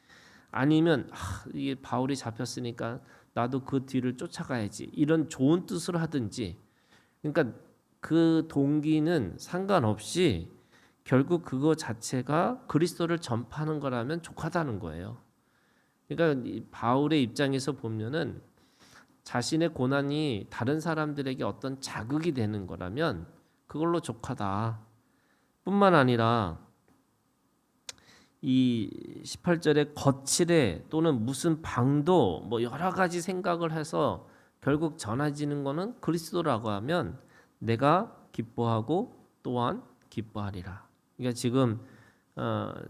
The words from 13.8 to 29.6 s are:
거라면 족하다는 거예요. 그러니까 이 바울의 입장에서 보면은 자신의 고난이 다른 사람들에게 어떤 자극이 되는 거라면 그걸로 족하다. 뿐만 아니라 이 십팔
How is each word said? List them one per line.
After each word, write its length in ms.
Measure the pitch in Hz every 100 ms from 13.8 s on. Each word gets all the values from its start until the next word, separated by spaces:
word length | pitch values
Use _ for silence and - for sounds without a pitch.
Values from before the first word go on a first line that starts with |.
거라면 420 | 131 123 120 170
족하다는 560 | - - 160 175 143 98
거예요. 400 | 85 80 101 120 _ _ _ _ _ _ _ _ -
그러니까 400 | 147 165 135 113
이 160 | 110 -
바울의 520 | - 113 131 147 156
입장에서 500 | 113 113 139 135 139
보면은 680 | 131 113 110 110 160 120 - - _ _ _ - - _ _
자신의 500 | - 123 - 160 170
고난이 720 | 165 127 139 143 147 151 104 110
다른 320 | - 120 156
사람들에게 640 | 165 156 151 143 135 131
어떤 360 | - - 135 135
자극이 520 | - - 110 151 165
되는 340 | 127 107 104 87
거라면 600 | 82 90 123 160 87 82 - _ _ _
그걸로 320 | 147 165 170
족하다. 800 | - 117 - 120 101 98 113 110 - _ _ _ _ _ _ _
뿐만 320 | 175 202 196
아니라 640 | 165 127 117 113 117 90 82 - _ _ _ _ _ _ _ _ _ _ _ - - _ - _ _
이 800 | 143 131 127 117 - - - -
십팔 360 | - - 175 170